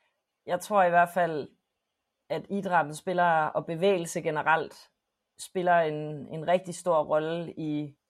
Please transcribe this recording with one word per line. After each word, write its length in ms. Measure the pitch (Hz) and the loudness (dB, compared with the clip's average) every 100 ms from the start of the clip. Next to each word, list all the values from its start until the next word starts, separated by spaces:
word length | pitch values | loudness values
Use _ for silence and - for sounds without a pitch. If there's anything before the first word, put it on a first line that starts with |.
| _ _ _ _ - | _ _ _ _ -6
jeg 140 | 180 | -6
tror 220 | - 208 | 0 2
i 60 | 175 | 4
hvert 200 | 170 175 | 4 4
fald, 340 | 185 165 151 - _ _ _ _ _ _ _ _ | 2 0 -2 -8 _ _ _ _ _ _ _ _
at 160 | 160 - | -8 -4
idrætten 440 | 202 190 175 147 | -6 0 0 0
spiller, 300 | 151 - 175 | -4 -4 0
og 420 | 175 160 151 - 156 | 2 2 0 -2 -6
bevægelse 540 | 165 196 185 165 175 | 0 2 2 -2 -4
generelt, 540 | 151 151 151 165 - - - _ _ _ _ _ | -4 -2 2 2 0 -12 -20 _ _ _ _ _
spiller 420 | - 190 175 175 | -10 -2 2 4
en, 480 | 160 151 151 151 - | 2 -2 -8 -10 -10
en 140 | 160 151 | -8 0
rigtig 260 | 180 180 | 0 0
stor 280 | 165 180 160 | -6 0 0
rolle 520 | 147 151 156 170 160 - | 2 0 0 -4 -6 -8
i, 380 | 156 147 147 - | -6 -4 -6 -12